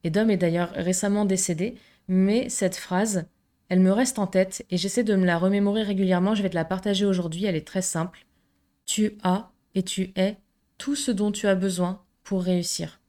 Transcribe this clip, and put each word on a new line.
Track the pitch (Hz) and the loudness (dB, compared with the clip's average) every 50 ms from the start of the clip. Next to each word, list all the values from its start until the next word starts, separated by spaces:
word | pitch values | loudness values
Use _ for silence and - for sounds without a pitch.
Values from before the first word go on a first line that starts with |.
| - | -4
Et | 170 | 0
Dom | 160 202 220 226 | 0 2 2 4
est | 202 | 2
d'ailleurs | 180 180 170 165 170 175 170 - | 2 2 2 2 0 -2 -2 -4
récemment | - 170 180 185 185 - 202 202 208 208 | -4 -2 -2 -2 0 0 0 0 2 2
décédé, | 196 190 180 - - 175 160 185 240 247 - _ _ _ _ _ - | 0 0 0 0 -2 -2 -2 -4 -6 -6 -12 _ _ _ _ _ 0
mais | 185 185 190 196 214 240 - 247 | 2 2 4 4 2 2 0 -2
cette | - - 202 180 185 | -4 -2 -2 -2 -2
phrase, | - - - 180 180 214 220 202 180 160 _ _ _ _ _ _ _ _ _ | -6 -8 -2 0 0 0 0 -2 -4 -4 _ _ _ _ _ _ _ _ _
elle | 180 185 | 4 4
me | 185 185 196 | 6 6 6
reste | 220 262 254 - 220 | 4 2 0 0 -2
en | 196 | -4
tête | 180 - 185 190 190 - - - _ | 0 2 0 0 0 -2 -14 -8 _
et | 185 | -4
j'essaie | 175 175 196 - 247 233 | -2 -2 0 0 0 2
de | 214 208 | 2 2
me | 190 185 | 4 4
la | 180 170 | 4 2
remémorer | 170 180 190 202 202 202 202 202 220 220 | 2 2 2 2 2 2 2 0 0 -2
régulièrement. | 202 202 190 196 185 185 175 185 202 220 | -2 0 0 2 2 2 2 2 2 0
Je | 208 196 | 0 -2
vais | 185 | -2
te | 185 | -2
la | 170 160 | -2 -2
partager | 165 190 185 - 208 202 185 208 | -2 -4 -4 -2 -2 0 0 2
aujourd'hui, | 202 190 185 170 165 160 175 202 | 2 2 0 -2 -4 -4 -4 -2
elle | 202 170 | -2 -2
est | 156 156 | -4 -6
très | - - 190 | -4 -6 -4
simple. « | 185 - - 165 165 175 - - _ _ _ _ _ _ _ _ _ _ _ _ _ | -4 -2 -4 -4 -4 -4 -8 -18 _ _ _ _ _ _ _ _ _ _ _ _ _
Tu | - - 214 214 208 208 - - | -6 0 0 0 0 -2 -2 0
as | 185 180 202 226 - _ _ _ _ _ | 0 0 0 -2 -10 _ _ _ _ _
et | 190 185 | -4 -4
tu | 185 - 190 190 185 - | -2 -4 -4 -6 -4 0
es | 196 185 202 214 _ _ _ _ _ _ _ _ | 0 0 0 -2 _ _ _ _ _ _ _ _
tout | _ - 277 285 | _ -6 -4 -4
ce | 285 - 262 | -2 -2 -2
dont | 226 190 208 208 | 0 0 0 -2
tu | 202 - - | -2 0 0
as | 202 190 | 2 2
besoin | 185 190 196 180 175 180 175 190 - _ _ _ _ _ | 2 0 -2 0 0 -2 -2 -2 -8 _ _ _ _ _
pour | - 202 185 180 | -4 -4 -2 0
réussir. » | 185 180 175 170 - - - 165 160 - _ _ | 2 0 0 0 -2 -6 -6 -8 -10 -12 _ _